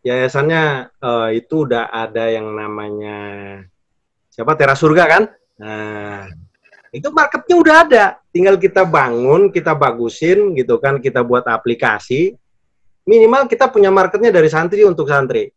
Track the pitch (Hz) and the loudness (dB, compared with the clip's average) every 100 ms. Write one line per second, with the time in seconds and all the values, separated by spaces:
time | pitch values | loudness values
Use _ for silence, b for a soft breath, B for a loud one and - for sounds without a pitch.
0 | 123 127 127 139 151 165 156 135 123 _ | -4 -2 -2 -2 -2 0 -2 -4 -10 _
1 | 127 120 113 113 117 156 143 117 117 113 | -4 -4 -2 -4 -4 -6 -2 -4 -4 -8
2 | 113 107 113 113 110 107 107 107 107 104 | -8 -4 -4 -4 -6 -10 -10 -10 -10 -12
3 | 104 104 104 101 98 98 95 _ _ _ | -12 -12 -14 -16 -18 -20 -20 _ _ _
4 | _ _ _ - 113 156 143 135 160 160 | _ _ _ -10 -6 0 0 2 2 4
5 | 165 170 214 _ _ _ 104 107 107 107 | 4 2 0 _ _ _ -14 -10 -10 -10
6 | 104 101 98 80 85 _ b b b 151 | -12 -14 -16 -20 -20 _ b b b -10
7 | 285 302 381 285 - 349 320 311 330 240 | -4 -2 -2 -4 0 2 6 6 6 4
8 | 196 - _ 175 190 190 185 190 180 160 | 2 -2 _ 0 2 2 0 0 2 2
9 | 131 117 127 160 196 175 160 147 139 117 | 0 0 2 2 2 0 -2 0 -2 -2
10 | 117 - 160 190 208 156 123 117 139 139 | -6 -4 0 2 0 -2 -2 0 0 -2
11 | 131 123 120 123 123 113 120 117 123 107 | -2 -2 0 -2 -2 -4 -4 -2 -2 -2
12 | - 131 185 233 _ _ _ _ _ _ | -4 -4 -4 -6 _ _ _ _ _ _
13 | - 226 226 262 262 226 262 214 196 190 | 2 4 6 4 0 0 0 4 4 4
14 | 185 202 233 180 156 156 170 202 208 160 | 2 0 2 4 2 0 -2 4 4 4
15 | 143 143 131 117 101 | -2 -2 0 -4 -4